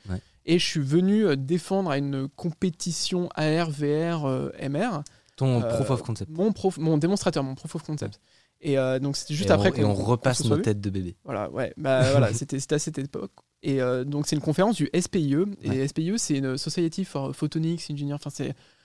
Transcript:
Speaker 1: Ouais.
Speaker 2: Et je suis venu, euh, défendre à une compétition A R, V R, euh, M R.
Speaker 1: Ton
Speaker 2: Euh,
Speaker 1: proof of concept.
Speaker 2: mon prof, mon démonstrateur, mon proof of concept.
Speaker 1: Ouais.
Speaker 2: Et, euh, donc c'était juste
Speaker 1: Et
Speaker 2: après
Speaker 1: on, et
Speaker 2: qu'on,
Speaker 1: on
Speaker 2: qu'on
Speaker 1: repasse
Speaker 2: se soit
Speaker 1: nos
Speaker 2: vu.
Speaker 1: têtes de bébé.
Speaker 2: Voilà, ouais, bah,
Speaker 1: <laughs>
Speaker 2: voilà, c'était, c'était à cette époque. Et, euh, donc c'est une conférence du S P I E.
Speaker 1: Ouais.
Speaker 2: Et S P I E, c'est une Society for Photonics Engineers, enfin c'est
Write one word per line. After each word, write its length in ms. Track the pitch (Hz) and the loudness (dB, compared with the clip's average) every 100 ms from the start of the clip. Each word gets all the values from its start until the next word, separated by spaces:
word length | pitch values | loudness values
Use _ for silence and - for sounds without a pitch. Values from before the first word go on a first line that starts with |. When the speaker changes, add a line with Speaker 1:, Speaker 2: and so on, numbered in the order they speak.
| 104 | -8
Speaker 1:
Ouais. 120 | 90 _ _ - | -8 _ _ 0
Speaker 2:
Et 120 | 170 | 2
je 80 | - | 2
suis 140 | 160 | -2
venu, 460 | 135 165 185 214 202 | 2 4 4 4 4
euh, 100 | 139 | 2
défendre 540 | 135 170 - 190 180 | 0 -2 0 -2 0
à 80 | 139 | 0
une 320 | 143 135 139 | 0 -2 -6
compétition 1000 | - 175 - 185 - 175 160 - 180 180 - | -6 -6 -2 -2 -2 -6 -4 -2 -2 -2 -2
A 280 | 156 160 | 0 2
R, 60 | 165 | 0
V 420 | 143 147 151 170 | 0 0 2 0
R, 120 | 165 139 | 0 0
euh, 240 | 127 139 - | 0 -2 -6
M 160 | 135 147 | -4 -2
R. 260 | 240 160 - - _ - | -2 -4 -8 -16 _ -2
Speaker 1:
Ton 260 | 135 120 | 2 2
Speaker 2:
Euh, 140 | 113 117 | 2 0
Speaker 1:
proof 140 | 131 | 0
of 100 | 127 | 0
concept. 300 | - 110 127 | -2 -6 -6
Speaker 2:
mon 200 | 160 214 | 0 0
prof, 260 | - 190 143 | 2 0 0
mon 200 | 160 151 | 0 2
démonstrateur, 460 | 170 202 190 156 | 2 2 0 -2
mon 120 | 135 131 | -4 -6
proof 200 | 160 160 | -10 -12
of 80 | |
concept. 320 | - 151 139 - | -8 -8 -8 -12
Speaker 1:
Ouais. 540 | _ _ _ _ 147 | _ _ _ _ 0
Speaker 2:
Et, 80 | 139 | 2
euh, 180 | 131 131 | 2 0
donc 160 | 139 139 | 0 -4
c'était 200 | - 151 | -4 -2
juste 140 | 196 | 4
Speaker 1:
Et 40 | |
Speaker 2:
après 160 | 101 185 | 6 6
Speaker 1:
on, 40 | 127 | 4
et 60 | |
Speaker 2:
qu'on, 80 | 104 | 2
Speaker 1:
on 40 | 98 | 2
Speaker 2:
qu'on 80 | |
Speaker 1:
repasse 340 | 104 120 131 123 | 2 2 2 2
Speaker 2:
se 40 | |
soit 80 | 117 | 2
Speaker 1:
nos 40 | 147 | 2
Speaker 2:
vu. 40 | |
Speaker 1:
têtes 180 | 117 104 | 2 0
de 80 | 101 | -2
bébé. 260 | 95 87 - - | -4 -6 -10 -8
Speaker 2:
Voilà, 240 | 104 85 | -6 -4
ouais, 220 | 90 120 - | -4 -6 -4
bah, 240 | 139 131 | 2 4
Speaker 1:
<laughs> 100 | 131 | 6
Speaker 2:
voilà, 220 | 139 113 | 6 4
c'était, 260 | 107 143 139 | 0 -4 -6
c'était 160 | - 147 | 0 -2
à 40 | |
cette 180 | - 151 | -2 -6
époque. 340 | 139 - - _ _ _ | -8 -8 -10 _ _ _
Et, 200 | - 135 | -2 0
euh, 220 | 127 127 | 2 0
donc 220 | 135 143 147 | -2 -2 0
c'est 80 | 151 | 0
une 60 | |
conférence 340 | 160 151 208 208 | 0 2 2 2
du 120 | 143 | 0
S 140 | 175 - | 0 0
P 140 | 190 | 0
I 140 | 143 147 | 2 2
E. 100 | 202 196 139 | 0 -2 -2
Speaker 1:
Ouais. 100 | 131 | 0
Speaker 2:
Et 40 | |
S 120 | 135 | 0
P 100 | - | -2
I 80 | 165 | -2
E, 60 | 220 | -2
c'est 200 | - 139 | 0 0
une 200 | 135 131 | 0 -2
Society 480 | 156 180 165 196 185 | -4 -2 -2 -2 -6
for 300 | 139 135 139 | -4 -6 -4
Photonics 500 | 202 160 160 170 - | -4 -2 -2 -4 -6
Engineers, 220 | 143 143 147 | -6 -4 -6
enfin 160 | 147 | -8
c'est 220 | - 131 - _ _ | -6 -6 -6 _ _